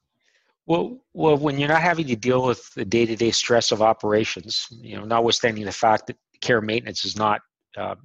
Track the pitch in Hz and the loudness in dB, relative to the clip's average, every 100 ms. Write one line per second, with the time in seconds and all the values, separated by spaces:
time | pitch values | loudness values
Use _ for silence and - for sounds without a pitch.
0 | _ _ _ _ _ _ - 165 190 254 | _ _ _ _ _ _ -2 -2 -2 -10
1 | _ 170 156 147 147 139 143 160 175 165 | _ 0 2 2 2 0 2 2 2 0
2 | 147 117 113 127 127 117 - - 104 113 | -2 -2 2 2 2 -2 -6 -10 0 2
3 | 117 107 113 - - 120 - 107 110 110 | 2 0 0 0 2 2 2 2 2 2
4 | 107 107 110 - 92 - - 117 117 101 | 0 0 0 -6 -8 -8 -8 -14 -16 -12
5 | 107 117 117 107 120 107 101 - 113 107 | -2 0 2 2 0 -2 -8 0 2 2
6 | - - _ _ - 117 107 113 117 - | -2 -16 _ _ 0 0 0 -4 -6 -8
7 | 95 98 107 107 - _ _ 101 98 98 | -6 -2 0 -2 -6 _ _ -10 -8 -10